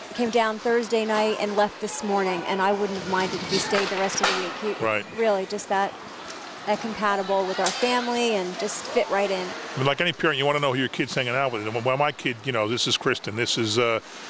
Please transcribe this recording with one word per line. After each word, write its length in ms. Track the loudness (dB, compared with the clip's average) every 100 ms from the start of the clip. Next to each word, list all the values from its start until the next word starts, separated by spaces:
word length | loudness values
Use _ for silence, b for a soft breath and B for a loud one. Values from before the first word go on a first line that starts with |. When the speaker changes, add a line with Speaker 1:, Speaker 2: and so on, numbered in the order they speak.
| -8
Speaker 1:
came 160 | -2 0
down 280 | 2 2 0
Thursday 460 | 2 2 2 0 2
night 320 | 2 2 0
and 160 | 0 2
left 240 | 2 0
this 240 | -4 -2
morning, 380 | 0 0 2 -2 -2
and 140 | 2
I 100 | 2
wouldn't 260 | 2 0 -4
have 120 | -2
minded 260 | 0 0 -2
if 140 | -2
he 60 | 0
stayed 300 | 2 0 0
the 80 | 0
rest 240 | -2 2
of 60 | 2
the 140 | 2 -2 -4 -4
week. 80 | -2
He 60 |
Speaker 2:
Right. 200 | 0 0 -2 0
Speaker 1:
really 280 | 2 2 0
just 220 | -6 -2
that, 220 | 0 0 -4 -14 -14 -12 -12 -12 -8 -2
that 140 | -2
compatible 640 | -2 0 0 2 2 2
with 140 | 2 2
our 80 | 0
family 680 | 2 2 2 0 0 2 0
and 200 | -2 -4
just 240 | -2 -2
fit 260 | 0 0 2
right 200 | 2 0
in. 160 | -2 -4 -8 -8
Speaker 2:
I 40 | 0
mean, 80 | 2
like 140 | 2
any 120 | 0
parent, 260 | 2 2 4
you 80 | 2
wanna 140 | 4
know 120 | 2
who 60 | 2
your 100 | 0
kid's 260 | 0 -2
hanging 200 | 0 0
out 160 | 0 0
with. 140 | 0 -2
And 180 | -2
when 140 | 0 2
my 140 | 0
kid, 240 | 0 -4 -4
you 80 | -2
know, 160 | 0 0
this 180 | 0 0
is 100 | 0
Kristen, 380 | 2 0 -2 -2
this 220 | 0 0
is, 200 | 2 2
uh, 200 | 2 2 -4 B